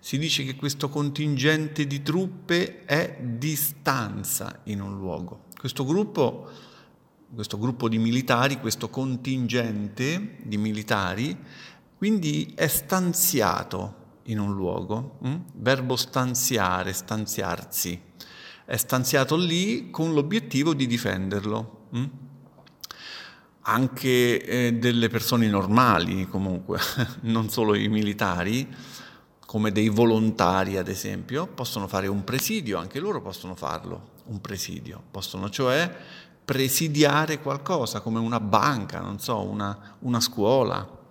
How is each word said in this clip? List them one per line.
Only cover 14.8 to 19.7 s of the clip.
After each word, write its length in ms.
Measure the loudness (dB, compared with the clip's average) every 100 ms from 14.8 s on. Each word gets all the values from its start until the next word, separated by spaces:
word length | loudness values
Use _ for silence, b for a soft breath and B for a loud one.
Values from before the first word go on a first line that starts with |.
| -2 -4 -6 -6 -4
mm? 100 | -4 -8
Verbo 420 | -2 2 2 2 -2
stanziare, 960 | 0 0 0 0 0 2 2 2 -2
stanziarsi. 1040 | -4 -4 -4 -4 -4 -2 -4 -4 -4 -4 -6 -12 -20 B B B B
È 140 | -6 -4
stanziato 600 | 0 0 2 2 4 2
lì 540 | 2 2 0